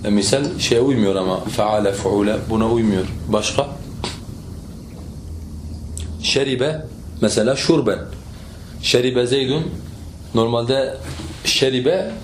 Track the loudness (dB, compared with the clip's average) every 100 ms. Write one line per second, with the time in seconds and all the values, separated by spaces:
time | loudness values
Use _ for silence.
0 | 4 2 4 2 2 -2 2 4 6 4
1 | 4 2 0 0 -2 0 2 4 2 2
2 | 2 4 4 0 0 2 4 4 4 2
3 | 0 -4 0 0 2 0 -2 -6 -12 -8
4 | -8 -8 -12 -12 -12 -12 -12 -14 -14 -14
5 | -12 -12 -12 -12 -10 -12 -10 -10 -8 -8
6 | -8 -6 0 0 2 0 0 -2 -8 -14
7 | -14 -2 2 4 2 2 4 4 4 0
8 | -4 -12 -14 -14 -16 -16 -14 -6 2 4
9 | 4 2 2 2 2 0 -2 -8 -12 -14
10 | -14 -14 -2 2 2 2 2 2 0 -4
11 | -10 -10 -10 -6 -2 2 4 4 2 2
12 | -2 -8